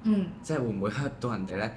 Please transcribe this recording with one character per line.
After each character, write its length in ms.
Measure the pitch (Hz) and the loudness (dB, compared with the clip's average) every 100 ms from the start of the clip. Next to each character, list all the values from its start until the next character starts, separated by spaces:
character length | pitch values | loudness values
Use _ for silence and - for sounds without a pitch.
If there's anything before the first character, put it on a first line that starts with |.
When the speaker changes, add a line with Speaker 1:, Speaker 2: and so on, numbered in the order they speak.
Speaker 1:
嗯。 220 | 220 208 175 - | 2 4 2 -4
Speaker 2:
即 120 | - | -2
係 40 | 156 | 0
會 60 | 120 | 0
唔 140 | 98 | 0
會 100 | 101 | 0
hurt 200 | 107 139 - | 0 -2 -2
到 100 | 123 | -2
人 160 | 107 92 | -2 -2
哋 100 | 95 | -2
呢？ 120 | 113 | -2